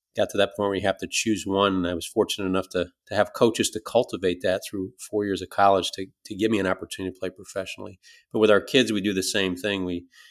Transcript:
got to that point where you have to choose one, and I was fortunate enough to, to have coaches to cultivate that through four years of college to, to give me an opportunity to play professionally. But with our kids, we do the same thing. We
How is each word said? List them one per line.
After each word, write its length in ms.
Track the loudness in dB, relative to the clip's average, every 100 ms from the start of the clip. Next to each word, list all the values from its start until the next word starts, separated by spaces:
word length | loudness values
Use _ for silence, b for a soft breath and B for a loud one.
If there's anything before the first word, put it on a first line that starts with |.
| _ -4
got 140 | -2
to 80 | 2
that 180 | 0 0
point 140 | -2
where 40 |
you 120 | 0 -2
have 120 | -2
to 100 | -4
choose 360 | -4 -2 -2 0
one, 300 | 2 2 2
and 100 | -2
I 80 |
was 120 | -4 -4
fortunate 400 | -2 -2 -2 -2
enough 220 | -2 -2
to, 180 | -4 -4 _ -4
to 80 |
have 180 | -2 -2
coaches 380 | 2 2 2 -2
to 100 | -4
cultivate 600 | -2 0 0 -2 -2 0
that 200 | 0 -2 -4
through 240 | -8 -8 -10
four 260 | -6 -4
years 160 | -2 -4
of 100 | -4
college 420 | 4 6 6 2
to, 140 | -6 -12 _
to 100 | -14
give 160 | -2 0
me 80 | 2
an 80 | 0
opportunity 480 | -2 -6 -8 -8
to 60 | -8
play 100 | -10
professionally. 720 | -10 -10 -10 -8 -10 -16 -18 b b b
But 80 | 4
with 100 | 6
our 100 | 6
kids, 300 | 6 2 4
we 100 | 2
do 140 | 0
the 80 | 0
same 320 | 0 0 0
thing. 300 | -2 -4 -2
We 220 | -4 -6 -8 b b